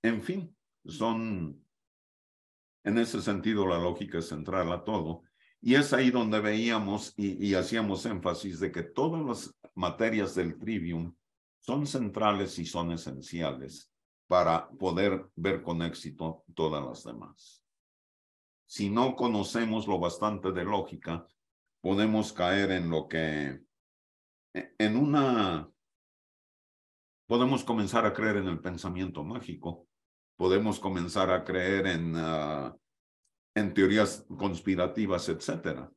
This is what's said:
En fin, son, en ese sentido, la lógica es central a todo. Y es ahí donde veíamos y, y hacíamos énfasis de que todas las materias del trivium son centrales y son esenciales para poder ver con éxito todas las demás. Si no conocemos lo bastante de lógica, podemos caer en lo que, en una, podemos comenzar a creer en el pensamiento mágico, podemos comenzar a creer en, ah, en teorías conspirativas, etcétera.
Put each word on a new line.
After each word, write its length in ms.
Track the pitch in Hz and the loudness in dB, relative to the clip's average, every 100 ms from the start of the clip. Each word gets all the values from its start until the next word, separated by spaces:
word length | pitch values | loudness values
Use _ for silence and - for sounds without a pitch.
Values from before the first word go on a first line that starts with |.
En 200 | 113 113 | 2 0
fin, 340 | - 196 170 _ _ _ | -2 -4 -6 _ _ _
son, 800 | - 90 110 113 113 98 78 69 _ _ _ _ _ _ _ _ _ _ _ _ | -16 -2 -2 -2 -4 -4 -6 -10 _ _ _ _ _ _ _ _ _ _ _ _
en 140 | 101 113 | 0 2
ese 220 | 117 110 | 2 -2
sentido, 440 | 87 98 104 107 95 | -2 0 0 2 2
la 120 | 85 | 2
lógica 400 | 87 85 - 85 | 0 -2 -4 -4
es 100 | 80 | -4
central 420 | 76 78 92 85 | -8 -2 0 0
a 120 | 87 | -2
todo. 380 | - 107 80 82 _ _ _ _ | -2 -2 -2 -8 _ _ _ _
Y 120 | 117 | 4
es 180 | 135 139 | 4 6
ahí 180 | 131 127 | 4 4
donde 300 | 123 110 107 | 4 2 0
veíamos 760 | 104 107 117 113 98 104 - - | 2 0 0 0 0 -4 -6 -4
y, 280 | 101 90 | -4 0
y 100 | 101 | 2
hacíamos 520 | 95 82 117 107 92 117 | 2 2 0 0 -2 -2
énfasis 540 | 95 90 85 98 82 | -2 -2 -2 -6 -4
de 100 | 92 | -4
que 120 | 87 | -4
todas 400 | 82 - 156 165 | -6 -2 0 0
las 340 | 143 110 - _ - | -4 -4 -8 _ -16
materias 600 | - 90 85 113 110 92 | -4 -4 0 2 2 0
del 240 | 92 85 - | 0 -2 -4
trivium 560 | 110 107 85 85 85 - _ _ _ _ | -4 -4 -2 -4 -6 -10 _ _ _ _
son 280 | - 135 143 | -4 -2 0
centrales 720 | 139 107 104 107 101 92 - | -2 -2 2 2 2 -2 -4
y 60 | |
son 280 | 80 85 85 | -6 -4 -2
esenciales 1000 | 85 76 65 - 85 78 64 67 - - _ _ _ _ | -4 -6 -12 -10 -4 -4 -4 -12 -16 -20 _ _ _ _
para 440 | 90 85 82 - | 4 6 2 0
poder 580 | - 92 87 101 95 - | -4 0 4 2 2 -4
ver 260 | - 92 92 | -2 0 0
con 200 | 85 85 | -2 -2
éxito 600 | 82 - 71 71 80 80 - | -2 -6 -12 -6 -6 -6 -12
todas 280 | 82 78 76 | -2 -2 0
las 180 | 65 - | -6 -10
demás. 600 | 60 58 50 - - - _ _ _ _ _ _ _ _ _ _ _ | -14 -14 -16 -20 -20 -20 _ _ _ _ _ _ _ _ _ _ _
Si 220 | - 101 | -4 0
no 280 | 110 131 127 | 2 2 2
conocemos 680 | 120 107 95 117 113 110 107 | 0 0 0 -2 0 -2 0
lo 100 | 90 | 0
bastante 540 | 87 - 107 98 92 | 0 0 -2 0 -2
de 120 | 90 | -2
lógica, 640 | 90 104 - 80 87 82 - _ _ _ _ _ | -2 -2 -2 -10 -8 -8 -10 _ _ _ _ _
podemos 500 | 90 98 107 110 107 | 0 2 4 2 0
caer 380 | - 90 98 98 | 0 2 4 2
en 180 | 92 85 | 2 0
lo 200 | 80 76 | -2 -2
que, 520 | 82 80 76 71 67 _ _ _ _ _ _ _ _ _ | -2 0 -2 -4 -8 _ _ _ _ _ _ _ _ _
en 420 | - - _ 107 113 | -12 -12 _ 2 4
una, 720 | 147 147 135 117 95 78 78 _ _ _ _ _ _ _ _ _ _ _ _ _ _ _ _ | 4 4 4 4 2 0 -6 _ _ _ _ _ _ _ _ _ _ _ _ _ _ _ _
podemos 380 | 117 127 135 | 2 4 2
comenzar 420 | - 113 98 117 110 | 0 -2 2 2 2
a 60 | |
creer 220 | 90 110 101 | 2 0 0
en 80 | 92 | -2
el 140 | 82 | -4
pensamiento 640 | 90 87 92 90 92 80 | -6 -8 -8 -4 -6 -6
mágico, 640 | 78 120 - - 85 85 _ _ _ _ _ _ | -8 -10 -10 -10 -10 -10 _ _ _ _ _ _
podemos 400 | 92 95 110 98 | 4 4 2 -2
comenzar 500 | 98 92 87 101 95 | -2 -2 -2 0 2
a 140 | 90 | 2
creer 420 | - 92 90 98 95 | 0 -2 2 2 0
en, 280 | 85 82 82 | 0 -2 -2
ah, 580 | 80 80 76 73 65 - _ _ _ _ _ _ _ | -2 -2 -2 -4 -6 -12 _ _ _ _ _ _ _
en 200 | 107 101 | -2 0
teorías 500 | 101 95 107 101 - - - | 4 6 6 4 0 -12 -4
conspirativas, 880 | 98 85 - 92 90 - 101 87 - | -2 -2 0 2 2 0 0 0 0
etcétera. 640 | 80 - 160 82 65 69 | -4 -4 -4 -4 -6 -10